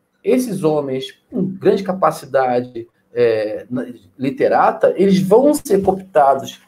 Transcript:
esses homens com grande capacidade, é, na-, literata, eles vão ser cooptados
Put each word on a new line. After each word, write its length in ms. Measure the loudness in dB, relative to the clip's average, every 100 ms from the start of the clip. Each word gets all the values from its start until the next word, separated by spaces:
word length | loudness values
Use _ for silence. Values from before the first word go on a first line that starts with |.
| _ _
esses 400 | -2 -2 -2 -2
homens 500 | -2 -2 -2 -6 -8 -14 _
com 140 | -6
grande 380 | -6 -2 0 0
capacidade, 1040 | -2 -2 -2 -2 -4 -2 0 -2 -4 -10 -16 _ _
é, 540 | 0 0 0 -2 -6 -8
na-, 180 | -8 -8 -12 _ -8
literata, 760 | -6 -2 0 2 2 2 0 2
eles 240 | 2 2
vão 320 | 4 4 4
ser 280 | 0 0 0
cooptados 800 | 0 -2 -2 2 2 2 -4 -16